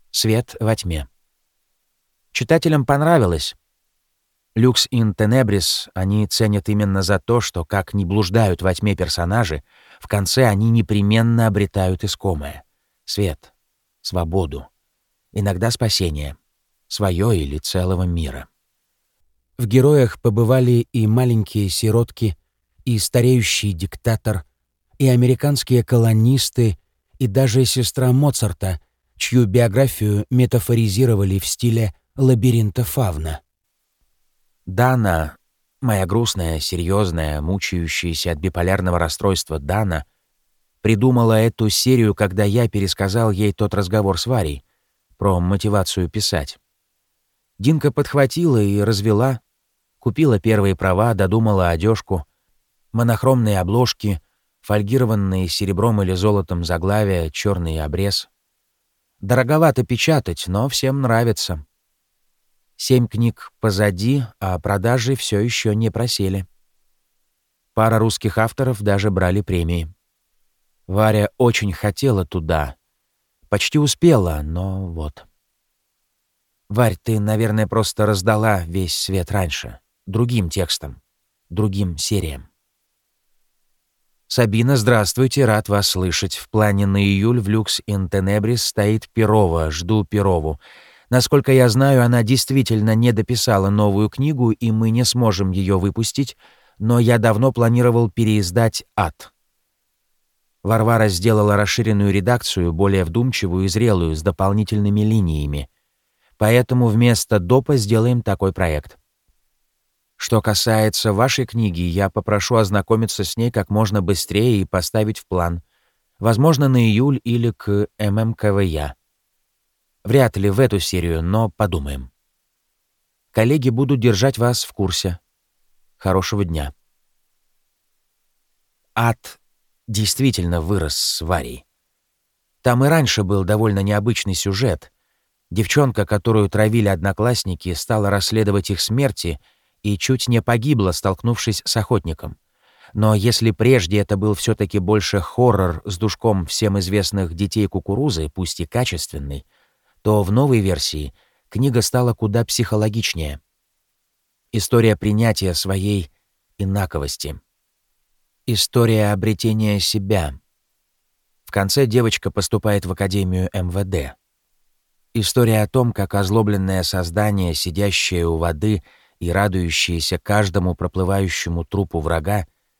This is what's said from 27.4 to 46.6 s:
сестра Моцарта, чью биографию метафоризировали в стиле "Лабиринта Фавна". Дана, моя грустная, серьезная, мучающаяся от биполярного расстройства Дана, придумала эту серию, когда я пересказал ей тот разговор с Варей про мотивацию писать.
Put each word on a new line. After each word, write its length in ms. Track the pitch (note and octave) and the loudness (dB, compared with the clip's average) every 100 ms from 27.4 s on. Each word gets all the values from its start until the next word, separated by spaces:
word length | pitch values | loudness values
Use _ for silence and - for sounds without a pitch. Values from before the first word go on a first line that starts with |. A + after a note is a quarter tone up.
| C3 B2 | 2 2
сестра 480 | B2 B2+ A2 - B2+ | 2 0 -2 0 2
Моцарта, 680 | C3 D3 - G#2 - F#2+ E2 _ _ _ - | 4 2 0 -4 -4 -6 -6 _ _ _ -10
чью 300 | - B2 G#2+ | 0 2 4
биографию 800 | F#2+ G2 A2 C3 - G#2+ G2+ - | 2 2 2 0 0 -2 -2 0
метафоризировали 1080 | B2 B2 A#2+ - A#2 A2 F#2+ B2+ G2+ G2 G2 | 0 2 0 0 0 2 2 2 2 2 0
в 60 | - | -4
стиле 460 | - A#2+ A#2 G#2 - _ | -2 0 0 -2 -6 _
"Лабиринта 720 | - C3 A#2 B2+ A#2 G#2 B2 | 0 2 4 4 2 0 -2
Фавна". 560 | A2+ C#3 G#2 D#2 D#2+ D#2+ _ _ _ _ _ _ _ _ _ _ _ _ - | -4 -2 -2 -2 -6 -10 _ _ _ _ _ _ _ _ _ _ _ _ -8
Дана, 680 | F#2+ B2 B2+ G2+ D#2+ D#2 - _ _ _ - | 0 2 2 2 0 -2 -8 _ _ _ -6
моя 240 | B2+ G2+ F2+ | -2 0 0
грустная, 520 | A2 A#2 F#2+ E2 D#2 | 0 -2 -2 -4 -4
серьезная, 840 | - F2 E2+ G2+ F#2+ D#2+ D#2 D2+ | -4 -4 0 0 0 -2 -2 -4
мучающаяся 920 | D#2 G2 - F2 E2 - F2 D#2+ F2+ | -4 -4 -4 -4 -4 -4 -4 -4 -4
от 60 | D2+ | -4
биполярного 600 | F2+ F2 F2+ F#2+ F2+ F2 | -4 -2 0 0 0 0
расстройства 600 | E2 - G2+ F2+ - D#2 | -2 -2 -2 -2 -4 -8
Дана, 480 | C#2+ G2+ G#2 D#2 - _ _ _ _ _ _ _ | -4 -2 -2 -4 -6 _ _ _ _ _ _ _
придумала 540 | A2 G#2 C3 B2 A2+ | 0 2 4 4 4
эту 340 | A2 A2+ - G#2+ | 4 2 0 -2
серию, 460 | - B2+ B2+ A2 | 0 2 4 2
когда 300 | - G2+ F#2+ | 2 -2 0
я 220 | G#2 A2+ A#2 | 0 2 0
пересказал 640 | G2+ G2 - F#2+ A2+ A2+ | 0 -2 -2 -2 0 0
ей 220 | F#2+ G#2 | 0 -2
тот 220 | - G#2 | 0 -2
разговор 440 | F#2+ F2+ G#2+ G2 F2+ | -2 0 0 0 -2
с 80 | A#2 | -2
Варей 380 | B2 D#2 C#2 _ _ _ _ _ - | -2 -2 -6 _ _ _ _ _ -2
про 200 | G2+ F2+ | 0 2
мотивацию 720 | F2+ G2 G#2+ G2+ F#2 F#2+ F2 | 0 0 0 0 0 -2 -4
писать. 500 | G#2+ - E2 D2 - | -4 -4 -4 -6 -14